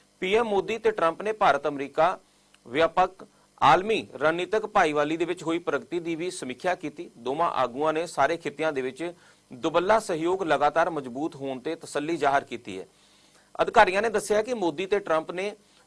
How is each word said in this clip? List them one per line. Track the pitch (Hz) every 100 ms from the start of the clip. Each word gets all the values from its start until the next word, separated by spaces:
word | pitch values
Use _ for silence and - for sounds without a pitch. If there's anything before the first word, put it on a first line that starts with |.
| _ _
ਪੀਐਮ | 185 208 233
ਮੋਦੀ | 202 185 220
ਤੇ | 220
ਟਰੰਪ | 214 165 160
ਨੇ | 202
ਭਾਰਤ | 214 190 139 147
ਅਮਰੀਕਾ | 143 135 - 165 190 _ _ _ _ -
ਵਿਆਪਕ | 127 160 185 185 - 143 _ _ -
ਆਲਮੀ | 131 165 202 202 101
ਰਣਨੀਤਕ | 120 151 170 180 214 214
ਭਾਈਵਾਲੀ | 208 165 147 147 165
ਦੇ |
ਵਿੱਚ | 165 175
ਹੋਈ | 156 170
ਪ੍ਰਗਤੀ | 170 139 117 175
ਦੀ | 170 160
ਵੀ | 180
ਸਮੀਖਿਆ | 180 131 123 180
ਕੀਤੀ। | 180 151 - - -
ਦੋਵਾਂ | 120 147 170
ਆਗੂਆਂ | - 127 120 151
ਨੇ | 156 170
ਸਾਰੇ | - 139 165
ਖਿੱਤਿਆਂ | 151 143 160
ਦੇ | 139
ਵਿੱਚ | 131 127 170 170 - _ _
ਦੁਬੱਲਾ | 127 160 165 180 220
ਸਹਿਯੋਗ | 214 165 165 190
ਲਗਾਤਾਰ | 175 139 147 165 175
ਮਜ਼ਬੂਤ | 160 131 120 156 139
ਹੋਣ | 139 127
ਤੇ | 151
ਤਸੱਲੀ | 160 - 147 147 165
ਜ਼ਾਹਰ | 139 139
ਕੀਤੀ | - 117 - 95
ਹੈ। | 90 _ _ _ _ _ _ -
ਅਧਿਕਾਰੀਆਂ | 170 226 202 190
ਨੇ | 226
ਦੱਸਿਆ | 208 - 208
ਕਿ | 220
ਮੋਦੀ | 240 180 147 190
ਤੇ | 202
ਟਰੰਪ | 202 160 165
ਨੇ | 175 202 196 _ _